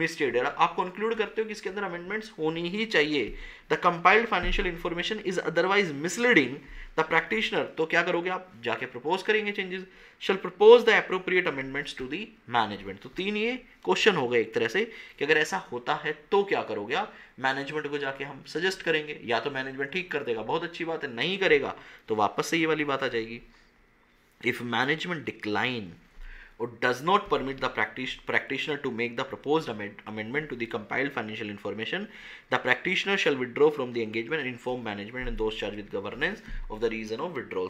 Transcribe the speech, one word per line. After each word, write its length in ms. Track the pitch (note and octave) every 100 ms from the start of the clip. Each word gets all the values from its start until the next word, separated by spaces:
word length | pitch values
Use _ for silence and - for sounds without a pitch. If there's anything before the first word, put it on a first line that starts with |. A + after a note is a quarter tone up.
misstated। 460 | D#3+ E3 C3+ A#2+ C#3
आप 280 | - E3+ F3
conclude 380 | F3+ F3+ A3 A3+
करते 240 | G3+ -
हो 40 | G#3+
कि 60 |
इसके 160 | G#3 G3
अंदर 140 | G3
amendments 480 | F#3+ F3 F3 G#3+ A3 -
होनी 300 | D#3 E3 F3
ही 160 | G#3 A3
चाहिए। 480 | E3+ D3+ D3 G#2 - - - -
The 60 | D#3 F3
compiled 420 | E3+ F3+ A3 A3+
financial 340 | F#3+ F3 F3+ F#3+
information 540 | E3 F3 E3+ F3 A3 -
is 100 | F3 -
otherwise 400 | E3 F#3 G3+ F3+ C#3
misleading 500 | E3 A#3 A#3+ F3+ B2 C#3+ - - - -
the 80 | D#3
practitioner, 540 | E3 - A3 G#3+ F#3+ - -
तो 100 | D#3+
क्या 160 | E3+
करोगे 280 | F3 F3 F3+
आप? 220 | F#3 - A#2
जाके 220 | A#2 - B2+
propose 360 | B2 C#3+ F#3+
करेंगे 300 | - G#3+ G#3
changes। 320 | G3+ F#3 F#3 F#3+ - - -
Shall 180 | - F#3+
propose 460 | F3+ - G#3+ A#3+ A3+
the 100 | F#3+
appropriate 520 | - F#3 F3+ F#3 F3
amendments 460 | C#3 C3+ C#3 C#3+ -
to 80 | C3
the 120 | E3 A3+ - - A#2+
management। 460 | G#2 G2 G2 F#2+
तो 60 | C3 -
तीन 200 | F#3+ G#3
ये 200 | A3+ B3+ - -
question 320 | - G3 A3+ E3+
हो 120 | A#2+
गए 120 | A#2+
एक 140 | G#2+
तरह 140 | A#2+ A2+
से 160 | F#3 A#3 - - -
कि 60 |
अगर 140 | C#3+ D#3
ऐसा 180 | D#3 F#3+ -
होता 220 | B2 C#3+ D3+
है 80 | D#3 D3+ -
तो 120 | G3+
क्या 180 | G3 C3+
करोगे 320 | G#2+ G#2 G#2
आप? 200 | E3 A3 - - -
Management 460 | C3 C#3 C#3 D3+ C#3+
को 120 | D3
जाके 260 | C#3 C#3
हम 180 | C#3 C3+ -
सजेस्ट 340 | D#3 F#3 F#3+
करेंगे, 380 | E3 D#3 D3+ D3
या 160 | A2 A2+
तो 100 | C#3+
मैनेजमेंट 400 | C3+ C3+ C3 C#3
ठीक 180 | F#3 -
कर 120 | D3
देगा, 180 | A#2+ A2+
बहुत 220 | A2 E3
अच्छी 200 | E3+ -
बात 200 | E3 D#3
है, 100 | C#3+
नहीं 240 | A#2 D#3+ F#3+
करेगा 360 | F3+ C#3+ G#2+ - - - -
तो 60 | G#2+
वापस 300 | G2+ - D3+
से 120 | E3
ये 80 | D#3+
वाली 180 | D#3
बात 180 | D3 C3+
आ 60 | C3
जाएगी। 320 | A#2 A2+ A#2 - _ _ _ _ _ _ _ _ _
If 200 | A#2+ A#2+ A#2+
management 540 | A#2 C3 D#3 F3+ E3 A2
decline 600 | - G#2+ G2+ B2 A#2+ F2+ E2+ - - - - - -
or 80 | A#2+ A2
does 180 | B2+ B2 D#3+
not 160 | G3+ -
permit 260 | C#3 C3 C3+
the 60 | B2+
practice, 400 | - G#2+ - B2+ - -
practitioner 480 | A#2 - C3+ D#3 C#3
to 80 | C3+ A2+
make 160 | A#2+ A#2+
the 80 | C3
proposed 400 | - C3+ D#3+ C3+
amend-, 260 | G#2+ G#2 G2+ -
amendment 360 | G#2+ G#2+ C#3+ D3+
to 40 | B2
the 80 | A2+
compiled 380 | A#2 G2+ A#2+ C#3 C3
financial 340 | A2 G#2+ G#2
information, 560 | G2+ G#2 G2 A2+ F3+ G#3+ - - - -
the 80 | B2+
practitioner 540 | B2 - F3+ F#3 G3 G3
shall 120 | D#3+ C3+
withdraw 260 | B2 B2 D3+
from 220 | D3 B2 A#2+
the 80 | A2
engagement 360 | A2+ A#2+ D#3
and 80 | B2+
inform 340 | A#2+ B2+ B2+ A2+
management 440 | G2+ G#2 B2+ B2
and 120 | A2
those 160 | A2 -
charged 180 | G#2 G#2
with 100 | G2+ G2+
governance 440 | G2+ A2 E3+ A3 - - -
of 100 | G#2+
the 60 | A2+
reason 300 | A2 A2 A2+ F3
of 100 | C#3
withdrawal। 280 | F2+ F#2